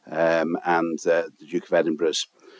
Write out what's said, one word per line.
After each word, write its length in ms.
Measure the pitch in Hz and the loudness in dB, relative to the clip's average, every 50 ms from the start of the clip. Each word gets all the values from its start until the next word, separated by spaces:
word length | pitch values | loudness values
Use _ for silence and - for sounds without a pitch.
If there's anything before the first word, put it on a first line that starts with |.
| - - | -16 -8
um, 480 | 76 80 82 82 82 82 80 82 87 85 - | -2 0 2 2 2 2 0 0 -2 -2 -2
and, 340 | 87 85 82 82 82 80 76 - | 0 0 0 0 -2 -4 -2 0
uh, 180 | 87 82 85 82 80 - - | 0 2 2 0 -4 -8 -18
the 60 | - | -10
Duke 200 | 73 87 87 - | -6 -6 -6 -2
of 80 | - 90 | 0 2
Edinburgh's. 520 | 82 80 82 78 76 85 78 76 - - - _ _ - - - | 2 2 2 0 0 0 0 0 -2 -6 -8 _ _ -20 -20 -20